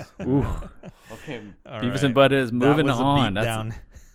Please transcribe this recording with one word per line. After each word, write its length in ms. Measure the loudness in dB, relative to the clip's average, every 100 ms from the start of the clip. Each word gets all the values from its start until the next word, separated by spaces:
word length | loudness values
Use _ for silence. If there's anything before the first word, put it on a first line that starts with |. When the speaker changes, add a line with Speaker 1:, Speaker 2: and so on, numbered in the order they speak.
| -14
Speaker 1:
<laughs> 60 | -10
Ooh. 240 | 0 2 2 -4 -8 -14
Speaker 2:
<laughs> 300 | -20 -20 -20
Speaker 1:
Okay. 280 | -18 -12 -12 -14 -20
Speaker 2:
All 160 | -14 -6
Speaker 1:
Beavis 100 | -4
Speaker 2:
right. 80 | 0
Speaker 1:
and 100 | 2
Butthead 180 | 4 2
is 180 | 2 0
Speaker 2:
That 40 | 2
Speaker 1:
moving 300 | 4 4 2
Speaker 2:
was 120 | 2
a 20 |
Speaker 1:
on. 300 | 2 2 2
Speaker 2:
beat 80 | 0
Speaker 1:
That's, 60 | -2
Speaker 2:
down. 280 | -2 -6 -10 -16 -20 -20